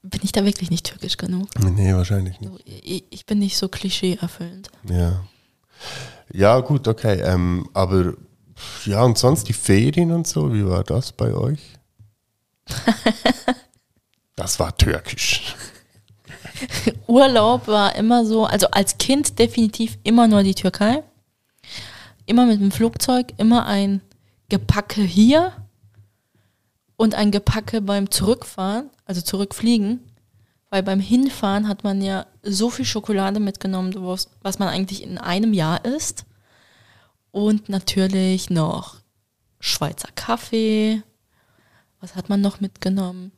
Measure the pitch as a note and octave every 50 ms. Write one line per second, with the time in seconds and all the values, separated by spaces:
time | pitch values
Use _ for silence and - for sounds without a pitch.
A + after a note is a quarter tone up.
0 | _ F#3+ - - - G3 - G#3+ G3 G3+ G3+ - F3+ E3 E3+ E3+ - - - -
1 | - F#3 - - - F3 F3+ F3+ F#3+ - - A#2 G#2 F#2 F2 G2+ G2 F#2+ F#2+ F2+
2 | F2+ F2 G2+ G2 F#2 F2+ F#2 - G2+ F#2+ F#3 - - - - - - - F#3 F#3
3 | - _ - - - - G#3+ G#3 G3+ G3 - - - F#3+ - - - F#3+ - -
4 | - F#3 F3+ - - F3 - - F3 E3+ F3+ F#3+ G3 - _ _ - G2 F2 F2+
5 | F2 E2+ F2+ F#2 F#2 G2 _ _ _ _ _ _ _ _ _ _ - - - -
6 | - - - - _ _ - F#2 G2 G#2 A#2 C3 C3 - D3 C#3 - A2+ A2 -
7 | - A2+ G2+ F2+ - - F#2 F2+ F2 F2 F2 F2+ - - _ F#2+ F#2+ F#2 F#2+ F#2
8 | F2+ F2+ - - - _ _ _ _ _ - - - - - - - G#2+ G2 G#2
9 | B2 B2+ A2+ - - B2 C#3 - - - A2+ - - - F#2+ G2 A2+ C#3 D#3 F3
10 | F3 E3+ E3+ E3+ D#3+ - - D#3 D3+ C#3+ A#2 G#2 G2+ F#2+ F2+ F2+ F#2 - D2+ A2
11 | B2+ - - - A#2 A#2 - - - B2 D3+ D3 - - - - _ _ _ _
12 | - _ _ _ _ _ _ _ _ _ _ _ _ - - - - - A3 -
13 | - A3+ G#3+ - - - C4 - - - B3+ - _ _ _ _ _ _ _ _
14 | _ _ _ _ _ _ _ - F2+ - - - E2+ D#2+ - - - - D2+ D2
15 | - - - - - - - - - - - - - - - - _ _ _ _
16 | _ _ _ _ _ - - - - - - - C4+ - - - - A3+ - -
17 | - - A#3 B3 C#4 C4 B3+ A3+ G#3 A3 B3 B3 - - G#3+ G#3 G3+ G3 - -
18 | G#3 A3+ A#3+ A#3+ A#3 G#3+ A3 A3 A3 - - G#3+ - - - G3+ G3 - - -
19 | - - C4 C#4+ D4 - - - A#3+ A#3+ A#3+ A#3+ A3+ G#3+ G#3+ - A3+ A3+ - -
20 | _ G3+ A3+ A#3 A#3+ A3+ G#3+ G3+ G3 G3 F#3+ - - F#3 - - G3+ G#3+ A#3+ D4+
21 | D#4 _ _ _ _ _ _ _ _ _ _ _ _ - - - - - - -
22 | - - _ _ - - G#3 A#3+ B3 A#3+ A3 G#3 G3 G3 G3 - A3+ A#3 A3+ -
23 | - - B3+ B3 B3 - - - G#3+ A3 A#3+ A#3+ - - G3+ G3+ G3+ G3 G3 G3
24 | - _ _ _ _ _ _ _ _ _ - G3 - - - G#3 G#3 - - G#3+
25 | G#3 F3+ E3+ F#3+ G#3+ A#3 C#4+ D#4 F4 F#4 - - - - _ _ _ _ _ -
26 | - _ _ _ _ _ _ _ _ _ _ _ _ _ _ _ _ _ _ _
27 | A3 A3 G3+ - G#3+ G#3 G3 G3+ G#3 - - A3 A3 - - A3+ G3+ G3 G3+ G3+
28 | G3 F#3+ - - F#3+ G3 A#3+ B3+ - - - - F#3 F#3+ G#3 A#3 D4 C#4+ _ _
29 | _ - F#3+ F3+ E3+ - - G3 G3+ G3 - - - A#3 A#3+ A3+ G3+ G3+ A#3+ B3
30 | - - _ _ _ _ _ _ _ _ _ _ _ _ - G3 F#3 F#3+ F#3+ G3
31 | F#3+ F#3+ A3+ B3 C4+ C4+ - - - G3 G3 G3+ G#3+ G#3 G3+ G3+ - G#3 G3 G3
32 | G3 G3 G3 F#3+ - _ _ _ - G#3 G3+ F#3 A3 A#3+ A#3+ - C4 - - A3
33 | G#3 - G#3+ G3 G3 G3 G3+ G#3+ G#3+ G3 F#3+ - - F#3+ F#3+ F#3 F#3 F#3 F#3 F#3+
34 | F#3 F3+ F3+ F#3 - _ _ _ _ G3 F#3+ - G3+ F3 - - F#3+ F#3 G3 -
35 | - - F#3 - - - F3 G3 G#3+ A3+ G#3+ F#3 D#3 D#3 E3+ - - A3+ C4 D#4
36 | - - - - - _ _ _ _ _ _ _ _ _ _ _ _ _ _ _
37 | _ _ _ _ _ _ _ G3 G#3 G#3 G#3+ G#3 G#3 - G3 F#3+ F#3 - - G3
38 | F#3+ F#3+ G3 F#3+ F#3 F#3 F#3 F#3 - - F3+ E3 D#3 D#3 - - F#3 - - -
39 | _ _ _ _ _ _ _ _ _ _ _ _ - - - - D3+ C#3+ - -
40 | - - _ - - - A#3 A#3 - - - A3+ A3 A3 G#3+ G#3+ G#3+ A3 A3 A3
41 | G#3+ _ _ _ _ _ _ _ _ _ _ _ _ _ _ _ _ _ _ _
42 | - F3+ - F#3 F#3 - G3+ G3+ G3+ G3+ - - G3+ G3 _ - - F#3+ F#3+ G3
43 | F#3+ F3+ F#3 F#3 F3+ G3 _